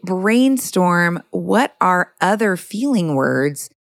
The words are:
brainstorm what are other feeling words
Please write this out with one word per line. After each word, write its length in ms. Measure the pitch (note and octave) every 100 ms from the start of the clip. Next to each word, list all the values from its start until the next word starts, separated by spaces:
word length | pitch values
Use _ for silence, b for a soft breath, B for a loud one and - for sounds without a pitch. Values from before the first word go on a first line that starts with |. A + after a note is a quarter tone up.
| F3+
brainstorm 1160 | F#3 G3 A#3 C4 C4+ - F#3+ F3+ F3 F3 F3 -
what 440 | F3+ F3 G3 C#4 -
are 320 | F3+ F#3 F3+ -
other 340 | F#3 G#3 G#3+ F3+
feeling 600 | - G#3 C#4 A#3+ E3 C3+
words 540 | C3 C3 C#3+ C#3+ - _ _